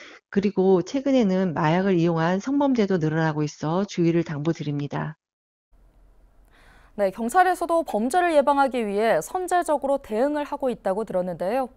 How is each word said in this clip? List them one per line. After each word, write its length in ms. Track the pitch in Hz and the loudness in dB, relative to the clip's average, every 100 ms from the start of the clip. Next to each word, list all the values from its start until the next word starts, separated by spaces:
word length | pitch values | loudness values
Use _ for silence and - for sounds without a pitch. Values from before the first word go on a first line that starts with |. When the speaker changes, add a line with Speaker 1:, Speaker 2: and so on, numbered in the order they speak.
| - - _ | -20 -20 _
Speaker 1:
그리고 540 | 196 196 190 190 185 | -2 0 2 2 2
최근에는 720 | 170 269 269 262 208 185 190 | 2 -4 2 2 4 2 0
마약을 440 | 143 156 175 196 180 | 0 2 2 2 2
이용한 420 | 170 165 165 185 | 2 2 0 0
성범죄도 580 | 254 285 285 247 196 185 | -2 0 2 2 2 0
늘어나고 440 | 156 156 160 151 | 0 0 0 0
있어 420 | 151 - 151 175 | -4 -4 -4 -2
주의를 400 | 196 - 170 170 | -2 0 0 2
당부드립니다. 920 | 165 143 151 160 151 147 143 156 156 156 _ _ _ _ _ _ _ _ _ _ _ _ _ _ - - - | -2 -4 -4 -4 -4 -6 -6 -6 -8 -10 _ _ _ _ _ _ _ _ _ _ _ _ _ _ -20 -20 -14
Speaker 2:
네, 160 | - 196 | -2 -2
경찰에서도 720 | 185 233 370 370 349 349 330 | -2 0 4 4 2 0 0
범죄를 500 | 302 208 240 359 349 | 0 -2 0 2 2
예방하기 520 | 302 277 277 269 247 214 | 4 4 2 2 0 -4
위해 340 | 202 226 165 | 0 2 0
선제적으로 800 | - 370 359 359 330 285 262 277 | -2 -6 -2 -2 0 -2 -2 -4
대응을 460 | - 214 277 294 | -4 -2 0 -2
하고 260 | 285 285 262 | -6 -6 -4
있다고 340 | 220 196 190 | -4 -4 -4
들었는데요. 640 | 220 185 180 165 180 254 254 | -4 -4 -4 -4 -4 -2 -4